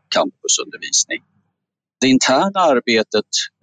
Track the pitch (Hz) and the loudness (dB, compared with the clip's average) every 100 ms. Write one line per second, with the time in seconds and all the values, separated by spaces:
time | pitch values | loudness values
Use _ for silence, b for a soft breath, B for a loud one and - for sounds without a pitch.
0 | _ - - - - - - - - - | _ -4 -4 -4 -6 -4 -6 -14 -6 -4
1 | - - - _ _ _ _ _ _ _ | -4 -8 -12 _ _ _ _ _ _ _
2 | 131 131 - 131 190 196 170 123 120 113 | 2 2 2 2 0 2 2 2 2 0
3 | 107 107 - - - _ | 0 -2 -2 -6 -8 _